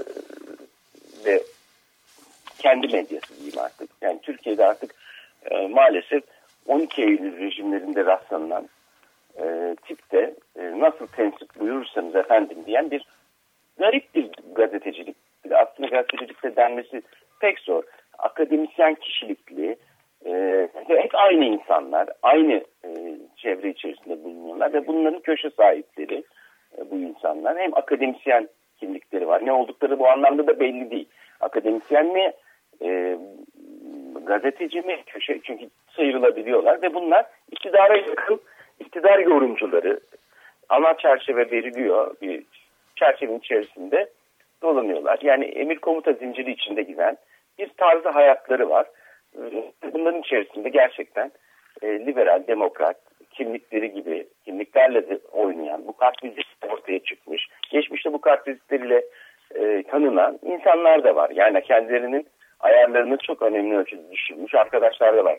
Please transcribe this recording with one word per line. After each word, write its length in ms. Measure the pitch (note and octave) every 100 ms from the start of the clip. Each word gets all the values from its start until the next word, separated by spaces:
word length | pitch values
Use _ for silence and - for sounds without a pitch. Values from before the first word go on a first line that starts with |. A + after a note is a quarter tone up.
| - - - - - - C2 _ _ _ _ - G#2+
ve 160 | F#2+ - - _ _ _ _ _ _ _ _ - -
kendi 280 | C#3+ B2+ B2
medyası 500 | A2 E2 D2+ - C#2
diyeyim 220 | C#2+ C2
artık. 320 | B1+ - - _
Yani 180 | G2+ E2+
Türkiye'de 440 | - C3+ - G#2+ G2
artık, 280 | - - - - - - _ -
e, 160 | - F#2+
maalesef 560 | A#2+ C3+ F#2+ - C#3+ - _ _ _ -
on 140 | C#3
iki 220 | D#3 -
Eylül 360 | A2 G2+ F#2+ F2
rejimlerinde 680 | G2 G2 G2+ G2 F#2 G2+
rastlanılan, 640 | F#2 F#2 - F2 D#2+ F2+ - _ _ _ _ _ _ -
e, 340 | D#2+ E2 F2 E2+ -
tipte, 480 | - _ F#2+ G#2 - _ -
e, 200 | F2+ F2+
"Nasıl 280 | - - A2+
tensip 540 | - G#2+ - - -
buyurursanız 540 | G#2+ C3 A#2+ - E2+
efendim." 440 | F#2 F#2 A2+ G2+ - F2
diyen 240 | A2+ D#3
bir 160 | C#3 - _ _ _ _ _ _ -
garip 360 | G3 C4 -
bir 160 | - G#2+ - -
gazetecilik. 600 | F#2 A2 G#2 G2 E2 E2+ - _ _ -
Aslında 380 | - - - C3+
gazetecilikte 680 | B2+ B2 B2+ B2 - C3 A2+
denmesi 460 | A#2+ A#2+ A#2+ B2 - _ _ _
pek 180 | G#3 F#3+
zor. 240 | - E3 - _ _ -
Akademisyen 760 | - - D#3 D3+ D#3 - D#3+
kişilikli, 840 | D#3 - - - - _ - F2+ A2+ _ _ _ _
e, 80 | - F#2 F#2+ - F2 - -
ve 120 | E3
hep 120 | -
aynı 300 | F#3 G3+ E3+
insanlar, 640 | C3+ G#2 - E2 C#2 D2+ G2 -
aynı, 420 | A#2+ D3+ D#3 A2 - _
e, 60 | F2+ E2 E2+ D#2 - _
çevre 340 | A#2 F#2 G2
içerisinde 540 | F2 E2+ - F2 E2
bulunuyorlar 480 | F2 E2+ E2+ E2+ D3
ve 140 | D3+ D#3+
bunların 340 | D#3+ D#3 F3
köşe 300 | - D#3 D3+
sahipleri, 720 | - G#2 D#2+ - - D2+ A#2+ - _ _ _ _ -
e, 120 | -
bu 60 | F#2+
insanlar. 600 | F2 D#2 E2 D#2 E2+ E3+
Hem 160 | F#3
akademisyen 760 | - - C#3+ C3 B2+ - A#2+ - _ _ _
kimlikleri 480 | G2 F#2 - F#2+ E2+
var. 180 | F2+ A#2
Ne 60 |
oldukları 460 | C3 A#2 - C#3+ C3+
bu 100 | B2+
anlamda 380 | C3 C#3 C#3+ D3+
da 140 | D3+
belli 300 | C3 B2 A#2+
değil. 180 | A#2 - _ _ _
Akademisyen 640 | - A2 A2 A2 - D3 D#3+
mi, 260 | F#3 F#3+ - _ _ _ _
e, 360 | F2 F#2 F2+ F2 F#2+ G2 - _ - - - - - - -
gazeteci 540 | G#2 C#3 - E3+ E3+
mi, 220 | F3+ F3 -
köşe, 340 | - - D3
çünkü 240 | - A2+ A#2 _ _ -
sıyrılabiliyorlar 840 | C#3+ B2+ B2 A2+ A2 A#2+ A2+ -
ve 120 | F3+
bunlar 320 | E3 E3+ D#3+ - _ _
iktidara 440 | - G3+ G3 G3 G#3
yakın, 440 | E3+ D3+ - G#3+ - - _ _
iktidar 380 | - F3 F3+ G3
yorumcuları. 840 | F3 D3+ C3 A2 G#2 E2+ F2 - - - _ _ - _ -
Ana 280 | B2+ D#3+ D#3
çerçeve 520 | D#3+ C3 - A#2+ A#2+
veriliyor, 640 | A#2 A#2 A#2+ A#2 F#2 - -
bir 200 | G2 E2+ - _ _ _ _ -
çerçevenin 420 | D#3 C3+ C3 A2+
içerisinde 720 | - A2+ G#2 - F#2 D#3+ G3+ _ _ _ _ _
dolanıyorlar. 560 | E3 C#3+ A2 E2 D2 G#2+
Yani 220 | C#3+ C3+
emir 340 | C3+ - D3+ D#3+
komuta 340 | - E3 D#3
zinciri 400 | C3+ B2+ B2 B2+
içinde 300 | B2+ - G#2
giden 340 | G#2 E2 F2 C#3 _ _ _ -
bir 100 | G3
tarzı 400 | - F3+ E3 E3+
hayatları 600 | D3 C#3+ C3+ - C3 G#2
var. 180 | E2+ D3 _ _ _ _ - A#2+ - A2 _ -
Bunların 280 | D#3 E3 E3+
içerisinde 480 | - B2+ G2 - A2+
gerçekten, 640 | B2 B2+ - - - B2+ - _ _ _ -
e, 40 | G#2+
liberal, 600 | G#2 B2 C3 G2 F2+ F#2
demokrat, 500 | A2 F#2+ - D#2 F#2 _ _ _
kimlikleri 600 | - A#2 A2+ - A2 A2
gibi, 340 | G2 E2+ E2 - _
kimliklerle 640 | - F#2+ G#2 - C3 A#2+ -
de 100 | F#2+ -
oynayan, 540 | - G2+ E2 D2+ D#2+ G#2+
bu 100 | -
kartvizit 500 | B2+ B2+ B2 A2+ - _ -
ortaya 260 | - - F#2+
çıkmış, 500 | - - - D#2+ - _ -
geçmişte 420 | D3 D3+ - -
bu 80 | D3+
kartvizitleriyle, 840 | - C#3 - B2+ _ C3+ B2 A#2+ B2 - - _ _
e, 280 | - G#2 G#2 F#2+
tanınan 480 | C#3+ D3 G2+ F#2+ -
insanlar 640 | - F3 G3 E3+ E3+ D#3+
da 120 | B2 D#2+
var. 140 | D2
Yani 320 | D2 G#2 F#2+
kendilerinin 640 | - A#2+ A2+ B2 B2 C#3 D#4 _ _ _
ayarlarını 580 | - A#2 A#2+ A#2+ A#2+ C3+ -
çok 160 | D#3+
önemli 340 | A2 G#2+ G#2 G#2
ölçüde 340 | F2+ F#2+ D#2+
düşürmüş 420 | F#2 - D#2+ F2+
arkadaşlar 640 | B2+ G#2+ B2 A2+ - A2+ A2
da 80 |
var, 140 | F#2